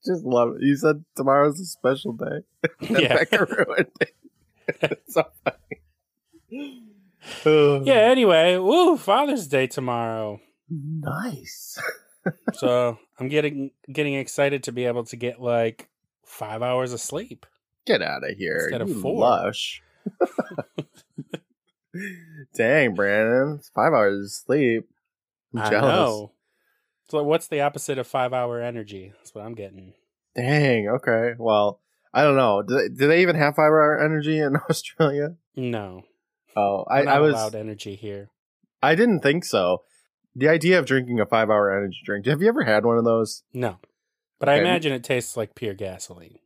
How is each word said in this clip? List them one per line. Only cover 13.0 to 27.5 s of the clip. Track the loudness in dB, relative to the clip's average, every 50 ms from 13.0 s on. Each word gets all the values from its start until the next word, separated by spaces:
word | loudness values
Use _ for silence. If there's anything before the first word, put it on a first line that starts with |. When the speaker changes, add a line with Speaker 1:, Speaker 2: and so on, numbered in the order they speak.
| _ _ _ _
Speaker 2:
I'm | -8 -2
getting, | -2 0 0 0 -4 -6 -10 -10 _ _ _ -12 -6
getting | -4 -2 -2 -2
excited | -4 -6 -6 -2 0 0 0 0 -2 -6
to | -8 -6
be | -4 -4
able | -2 -2 -4 -6
to | -8 -10
get, | -8 -8 -8 -8 -6
like, | -4 -2 0 0 0 0 -4 _ -20 _ _ _ _ _ _ _ _
five | _ -16 -14 -12 -10 -8 -6 -4
hours | -2 -2 -2 -2 -4 -6
of | -10
sleep. | -10 -10 -10 -10 -12 -12 -18 _ -20 _ _ _ _ _ _ _ _
Speaker 1:
Get | 0 0 0 0
outta | -4 -6 -6 -8 -10 -8
here. | -6 -6 -4 -2 -2 -2
Speaker 2:
Instead | -4 -4 -4 -4
of | -4
Speaker 1:
You | -6 -4
Speaker 2:
four. | -4 -4 0 2
Speaker 1:
lush. | 2 2 2 2 0 -2 -4 -4 -8 -8 -10 -14 _ _ _ _ _ -14 -2 _
<laughs> | -4 -2 -2 -6 -8 -6 -8 -12 -12 _ _ -14 -14 _ _ _ _ _ _ -18 -16 _ -14 -16 _ _ _ _ _ _ _ _ _ _ _ -12 -12 -12 -14 -16 -20 -20 -20 -20 -20 _ _
Dang, | -2 0 2 4 4 2 2 0
Brandon. | 0 -2 0 2 2 2 2 2 2 0 0 -4 -8
It's | -12 -10
five | _ 0 2 2 4
hours | 4 2 2 0 -2 -6
of | -10
sleep. | -14 -16 -4 -2 0 0 2 2 0 -2 -4 _ _ _ _ _ _ _ _ _ _ _ _ _ -10
I'm | -6 -2
Speaker 2:
I | 0
Speaker 1:
jealous. | 0 2 2 2 2
Speaker 2:
know. | 2 2 2 0 -4 -8 -12 _ _ _ _ _ _ _ _ _ _ _ _ _ _ _ _
So | -4 -2 0
what's | 2 0 0 0
the | -4